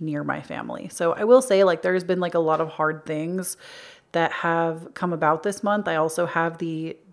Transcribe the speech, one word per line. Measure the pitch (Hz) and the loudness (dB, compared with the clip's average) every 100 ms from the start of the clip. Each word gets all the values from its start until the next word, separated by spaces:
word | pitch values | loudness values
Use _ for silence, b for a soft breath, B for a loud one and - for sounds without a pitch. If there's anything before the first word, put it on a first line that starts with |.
near | 160 147 | -6 -4
my | 147 - | -4 -6
family. | - - 60 - 180 | -8 -10 -10 -10 -10
So | - 170 | -4 -2
I | - | 0
will | 214 254 | 6 6
say, | 254 190 | 8 6
like, | 190 165 | 6 4
there's | 185 185 | 0 0
been, | 175 185 | 0 -2
like, | 175 | 0
a | 170 | 0
lot | 160 156 | 2 2
of | 160 | 0
hard | - 156 156 - | -2 -2 -2 -6
things | 156 160 185 180 - B B B B B | -6 -4 -4 -6 -8 B B B B B
that | 170 165 | -2 0
have | - 175 165 165 160 170 | 0 -2 0 0 -4 -10
come | - 180 | -6 -4
about | 165 156 160 | 0 2 2
this | 208 196 | 0 -4
month. | 202 208 196 | -2 -2 0
I | 160 | 0
also | 160 160 170 | 0 0 -2
have | 165 165 165 | 0 -2 -2
the | 170 160 160 - _ | -6 -6 -8 -10 _